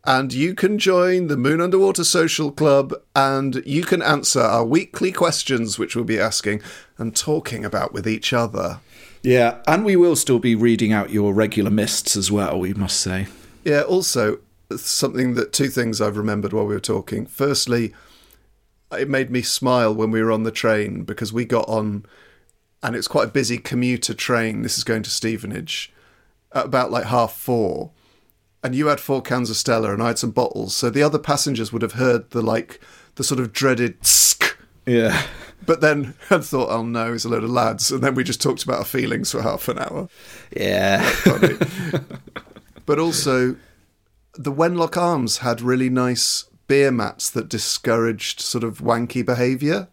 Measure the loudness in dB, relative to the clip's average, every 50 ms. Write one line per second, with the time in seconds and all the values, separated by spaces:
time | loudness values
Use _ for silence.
0 | _ 2 2 2 2 -2 -2 0 0 0 0 0 0 0 2 2 2 2 4 4
1 | 4 4 2 0 0 0 0 0 2 2 2 2 2 2 4 4 4 4 2 0
2 | 0 2 2 2 2 2 0 -2 -2 -4 0 2 4 6 6 6 4 0 -6 -12
3 | _ _ _ 2 2 4 2 0 -2 -2 -4 -4 -6 -2 -2 -2 2 2 0 2
4 | 4 2 0 2 2 0 2 4 4 4 4 2 2 4 4 2 2 0 -4 -2
5 | -2 -2 2 2 0 0 0 -2 -2 -2 -2 -2 -2 -4 -2 -4 -4 -2 -2 -4
6 | -2 0 0 0 0 0 0 -2 -2 -2 -4 -4 -6 -12 -18 -20 -20 _ _ -8
7 | -8 -4 -4 -4 -2 0 -2 -2 -2 -6 -8 -6 -6 -4 -2 -2 -4 -2 -4 -4
8 | -2 -2 -4 -2 -2 -2 0 0 0 -2 -2 -4 -4 -4 -6 -8 _ _ -20 -20
9 | -20 -20 -20 -4 2 4 4 6 6 4 2 0 0 2 2 2 4 4 6 6
10 | 6 6 4 2 2 2 2 2 4 2 2 4 4 4 4 4 4 2 2 2
11 | 0 0 0 2 2 4 4 4 2 2 2 0 2 2 2 2 2 0 -2 -4
12 | -2 -2 -2 0 0 0 0 0 0 0 -2 -2 -2 -2 -2 -2 -2 -2 -2 -2
13 | -2 -2 -2 -4 -4 -6 -10 -20 -20 -20 -20 -6 -2 2 2 2 2 2 0 0
14 | 0 0 0 2 0 0 0 -2 _ _ _ _ _ _ -10 -8 -6 -4 -2 -2
15 | -2 -2 0 0 0 0 0 -2 -2 -2 0 -2 -2 0 0 -2 -2 -2 0 0
16 | -2 -2 0 -2 -2 -2 -2 -2 -2 -2 -2 -2 -2 -2 -2 -4 -2 -2 -2 -2
17 | -2 -4 -6 -6 -6 -8 -4 -2 0 0 0 0 0 0 0 0 0 -2 -6 -12
18 | -20 -20 -20 -20 _ _ -20 _ _ _ _ _ _ _ _ _ _ _ -6 -6
19 | -4 -2 -2 -2 -2 -2 -2 -4 -2 -2 -4 -2 0 2 2 4 4 2 2 0
20 | 0 0 2 2 2 2 0 0 -2 -4 -4 0 0 2 2 2 0 -4 -6 -8
21 | -8 -10 -8 -8 -8 -4 -4 -4 -2 0 0 0 0 0 -2 -2 -2 -2 -4 -6
22 | -8 -12 -20 -20 -20 -20 _ _ _ _ _ _ _ _ _ _ -6 -6 -4 -4
23 | -6 -2 0 0 0 2 0 -2 0 0 -4 -6 -6 -4 -2 0 0 0 0 0
24 | -2 -6 -4 -6 -2 -2 0 0 0 -2 -2 -4 -4 -4 -4 -4 -2 -2 -2 -2
25 | -2 -4 -6 -4 -2 -4 -4 -4 -8 -8 -8 -10 -8 -8 -8 -8 -10 -12 _ _
26 | _ _ _ _ _ _ _ _ _ _ -4 -4 -2 0 0 0 0 2 0 -2
27 | -2 2 2 2 2 2 -2 -8 -4 0 0 2 2 0 -2 -4 -8 -10 _ _
28 | _ _ _ _ _ _ _ _ _ _ _ _ -6 -4 -2 0 2 2 2 0
29 | 0 -2 -2 -2 0 -2 -2 -2 -2 -2 -4 -4 0 0 0 0 0 0 -2 0
30 | 0 -2 -2 -2 -4 -2 0 0 0 0 -2 -6 -6 -4 -4 -2 -2 0 2 2
31 | 2 2 2 0 0 0 0 0 0 -2 -2 -2 -4 -4 -2 -4 -4 -2 -2 0
32 | 2 2 2 2 0 _ -4 -2 0 0 0 -2 -2 -6 -18 -20 -20 -20 -20 -20
33 | -20 _ _ -6 -4 -2 0 -2 -2 -4 -2 0 2 2 2 2 0 -2 -2 _
34 | 0 2 4 4 4 2 2 2 0 -2 -2 -6 -20 _ _ -10 _ 2 2 4
35 | 4 4 0 0 -4 -6 -12 -16 -18 -20 -20 _ 0 0 0 4 4 2 2 2
36 | -2 -6 -10 _ 0 2 2 2 2 0 -2 -2 0 0 -2 -2 -2 -2 -2 -2
37 | -2 -2 -4 -4 -2 -2 -2 -2 0 0 0 2 2 0 0 -2 -2 -2 -2 0
38 | 0 0 0 0 -2 -2 -4 -2 -2 -2 -2 -2 -4 -4 -4 -4 -4 -4 -4 -4
39 | -2 -2 -4 -4 -4 -4 -4 -2 -2 -2 -4 -4 -4 -6 -6 -6 -6 -8 -8 -8
40 | -10 -10 _ -20 -20 -20 -20 -20 -20 -12 -6 -4 -2 0 0 2 2 2 2 2
41 | 2 0 -2 4 4 4 6 6 4 2 2 0 -4 -4 -4 -8 -6 -4 -4 -6
42 | -6 -8 -18 -18 -18 -16 _ -18 -18 -18 -20 -20 _ _ -20 -14 -2 0 0 2
43 | 2 0 0 0 0 2 2 2 2 0 0 -4 -12 _ _ _ _ _ _ _
44 | _ _ _ _ _ _ _ -8 -6 -6 0 2 2 2 4 0 0 0 0 0
45 | 0 2 2 0 0 -2 -2 -2 0 -2 -2 0 0 0 2 2 2 0 2 2
46 | 0 0 0 0 -2 -2 -2 -4 -8 _ _ _ _ 2 4 4 6 4 4 0
47 | -2 -4 -6 -6 -8 -6 -4 -6 -6 -4 -6 -4 -4 -4 -6 -4 0 0 2 2
48 | 2 0 -2 -4 -6 -8 -8 -6 -6 -6 -4 -4 -4 -4 -6 -4 -2 0 0 0
49 | -2 -2 -2 -4 -2 0 0 0 2 0 0 0 0 -2 -2 -2 -4 -8